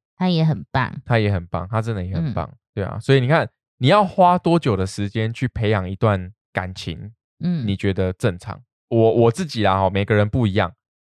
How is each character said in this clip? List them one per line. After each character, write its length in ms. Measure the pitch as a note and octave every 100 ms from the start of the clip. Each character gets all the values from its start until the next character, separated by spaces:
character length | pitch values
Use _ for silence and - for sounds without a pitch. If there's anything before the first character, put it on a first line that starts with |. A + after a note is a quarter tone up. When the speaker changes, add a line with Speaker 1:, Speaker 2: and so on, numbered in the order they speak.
| _ -
Speaker 1:
它 120 | F#3
也 160 | E3
很 200 | D#3+ G2+ -
棒。 240 | C3+ B2 -
Speaker 2:
它 140 | - A#2
也 140 | G#2
很 120 | F#2+ F2
棒， 200 | F2 F#2
它 140 | A2
真 140 | A2+ G#2
的 80 |
也 100 | F2+
很 180 | D3+ D#3
棒。 140 | F2+ D#2
Speaker 1:
嗯。 100 | - _
Speaker 2:
对 100 | -
啊， 140 | F#2+ -
所 160 | - C3+
以 40 |
你 60 | B2
看， 220 | D#3+ A2+ - _ -
你 100 | B2+
要 160 | G3+
花 340 | G3 - F3+ F3+
多 200 | E3+ E3+
久 180 | C3 F#2+
的 100 | F#2+
时 220 | - G2+
间 240 | A2 A2
去 160 | A2+ B2
培 220 | - G#2+
养 180 | G#2 F#2
一 80 | G2
段 360 | A2 F#2+ F2+ - _
感 200 | - F#2
情， 380 | F#2 F#2 D2 G#2+ - _ _
Speaker 1:
嗯。 240 | F3+ E3+ A2
Speaker 2:
你 80 |
觉 180 | G2 G2+
得 200 | F#2+ F#2
正 260 | F#2 A#2 F2
常？ 240 | - - - _ _
我， 260 | A#2 A2+
我 160 | G#2+ A#2
自 120 | A#2
己 200 | E3+ A#2+
啊， 240 | G2 F#2+ F#2+
每 140 | G2
个 100 | G2+
人 140 | G#2 G#2
不 180 | C3 A2
一 60 |
样。 200 | G2 F2+ - _ _